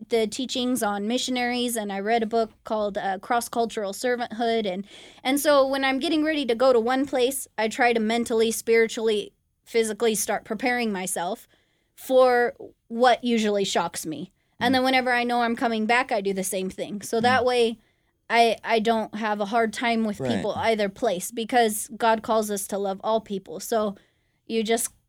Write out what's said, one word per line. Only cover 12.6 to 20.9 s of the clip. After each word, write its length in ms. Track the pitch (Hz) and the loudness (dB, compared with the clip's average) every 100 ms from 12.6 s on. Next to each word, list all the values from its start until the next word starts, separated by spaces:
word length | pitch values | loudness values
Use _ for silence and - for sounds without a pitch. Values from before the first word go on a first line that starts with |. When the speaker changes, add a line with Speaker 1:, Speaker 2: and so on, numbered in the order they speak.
| - _ - | -18 _ -8
Speaker 1:
what 340 | 226 247 226 | 4 4 4
usually 400 | 247 233 214 202 | 2 0 2 0
shocks 420 | 196 220 170 - 170 | 0 0 -2 -6 -10
me. 260 | 151 180 _ _ - | -10 -12 _ _ -2
And 120 | 240 | 2
Speaker 2:
Mm. 60 | 262 | 2
Speaker 1:
then 60 | |
whenever 280 | 254 262 254 | 4 2 2
I 100 | 240 | 0
know 180 | 240 240 | 0 0
I'm 140 | 233 233 | 0 0
coming 320 | 247 220 214 | 0 0 2
back, 240 | 240 - | 2 2
I 100 | 226 | -2
do 120 | 196 | -2
the 100 | 190 | -4
same 260 | 190 190 185 | -4 -4 -6
thing. 320 | 196 175 202 | -8 -10 -10
So 200 | - 233 | -4 0
that 200 | 240 254 | 2 2
Speaker 2:
Mm. 40 | 247 | 2
Speaker 1:
way 320 | 247 226 226 _ _ _ _ - | 2 0 -2 _ _ _ _ 0
I, 260 | 233 233 - | 4 4 2
I 160 | 180 226 | 0 0
don't 360 | 220 226 214 214 | 2 0 -2 -4
have 240 | 220 208 | -4 -2
a 40 | 196 | 0
hard 280 | 233 220 | 0 0
time 300 | - 240 226 220 | 0 -2 0 -2
with 140 | 202 | -2
Speaker 2:
Right. 160 | 131 104 | -2 -2
Speaker 1:
people 180 | 202 147 | -2 -2
either 340 | 214 220 | 0 2
place, 420 | 202 | 0